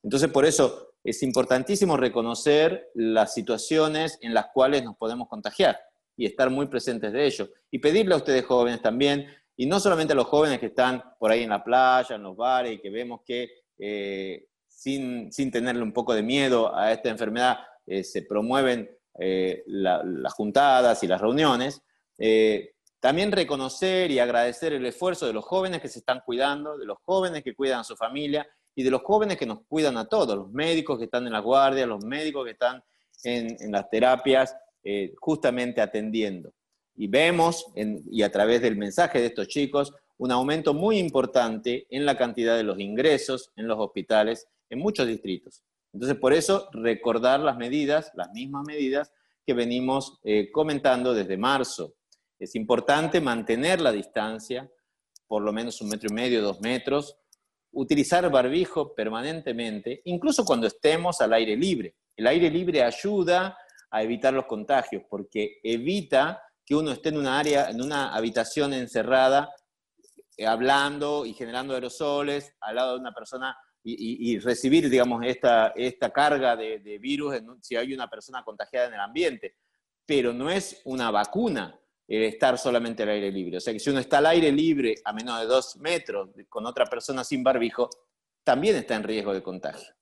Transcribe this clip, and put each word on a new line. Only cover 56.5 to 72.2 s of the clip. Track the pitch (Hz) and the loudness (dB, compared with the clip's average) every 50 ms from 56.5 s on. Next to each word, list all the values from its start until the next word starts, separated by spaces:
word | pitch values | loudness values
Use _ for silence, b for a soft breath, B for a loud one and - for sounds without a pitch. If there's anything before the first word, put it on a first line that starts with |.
| 92 92 | -4 -4
metros, | 104 117 127 123 - - 135 147 147 143 - _ _ _ _ _ _ _ _ _ _ _ | -4 -4 -4 -2 -2 -2 -2 -2 -2 -6 -18 _ _ _ _ _ _ _ _ _ _ _
utilizar | - 139 135 120 156 143 135 - 175 175 180 170 | -8 -8 0 2 2 2 4 4 2 4 4 4
barbijo | 139 131 123 127 143 175 185 - - 165 143 - - | 4 4 4 4 2 0 -2 0 -2 -4 -4 -4 -4
permanentemente, | - 107 110 110 113 123 151 160 165 - 135 117 113 117 113 107 104 - 117 135 - _ | -6 -4 -4 -4 -4 -6 -6 -8 -6 -6 -6 -6 -4 -4 -6 -6 -6 -8 -8 -10 -8 _
incluso | 180 175 170 269 311 277 - 220 | -6 -6 -2 0 0 2 2 2
cuando | - 131 117 113 | 2 2 2 2
estemos | 107 - - - 151 156 165 170 180 170 - | -2 -2 2 2 2 2 4 0 -2 0 2
al | 123 107 | 2 4
aire | 113 113 113 110 104 | 4 2 2 2 0
libre. | 120 170 196 180 123 98 85 _ _ _ _ _ | 0 0 0 0 -2 -4 -10 _ _ _ _ _
El | - 110 | 0 2
aire | 120 147 170 175 160 | 4 4 4 4 2
libre | 151 175 185 175 160 147 | 2 0 -2 0 2 2
ayuda | 123 120 - - - 202 208 196 175 175 175 180 185 196 190 B B B B B B B | 2 2 0 -2 -4 -2 0 0 2 4 2 2 2 -2 -8 B B B B B B B
a | - 110 | -4 -2
evitar | 110 113 120 107 - 131 131 | -2 -2 -2 0 0 2 2
los | 135 127 | 0 -2
contagios, | - 117 107 104 - 139 131 120 - 110 95 - _ | -4 -8 -8 -2 0 0 0 0 -2 -10 -10 -10 _
porque | 104 98 98 _ _ 110 104 104 - _ | -10 -10 -10 _ _ -4 -4 -4 -6 _
evita | - 110 117 117 120 151 190 202 165 135 151 131 143 160 185 - - _ _ _ _ | -4 -4 -4 -2 -2 -2 -4 -4 -2 0 2 2 2 0 -4 -10 -16 _ _ _ _
que | _ 143 | _ 0
uno | 151 156 147 | 0 0 -2
esté | 127 - - 160 | -6 -4 -4 -4
en | 151 151 | -2 -2
una | 143 131 131 143 | -2 0 0 0
área, | 151 151 143 139 135 87 | 2 2 2 2 2 0
en | 110 117 | -2 -6
una | 127 143 151 143 135 - 80 | -4 -4 -2 -4 -4 -2 -2
habitación | 110 113 113 107 120 110 - - 151 143 143 | -2 -4 -2 -2 -2 -2 -2 -2 -2 -2 -2
encerrada, | 139 131 123 120 - 120 107 120 131 131 131 131 135 143 147 - - _ _ _ _ _ _ _ _ _ _ _ _ - _ _ _ | -2 -4 -6 -4 -4 -2 0 2 4 4 6 6 4 2 2 -2 -12 _ _ _ _ _ _ _ _ _ _ _ _ -20 _ _ _
eh, | - 107 | -4 -2
hablando | 110 113 113 123 135 139 139 139 143 147 143 147 147 147 147 131 | -2 0 2 2 2 4 2 2 0 -4 -4 -4 -4 -4 -4 -4
y | 117 107 | -6 -10
generando | - 127 113 117 123 131 139 131 | -10 -12 -8 -8 -8 -6 -6 -6
aerosoles | 127 123 123 - - 160 147 143 143 | -6 -6 -8 -8 -4 -4 -2 -2 -2